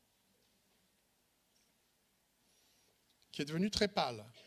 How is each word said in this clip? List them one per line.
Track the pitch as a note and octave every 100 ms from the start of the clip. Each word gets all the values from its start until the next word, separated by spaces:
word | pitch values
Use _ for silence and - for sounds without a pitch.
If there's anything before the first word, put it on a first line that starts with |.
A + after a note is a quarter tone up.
| _ _ _ _ _ _ _ _ _ _ _ _ _ _ _ _ _ _ _ _ _ _ _ _ _ _ _ _ _ _ _ _ _
qui | -
est |
devenu | C#3+ D#3+ G3+
très | - G3+
pâle, | G3+ C#3+ A2+ G#2+ -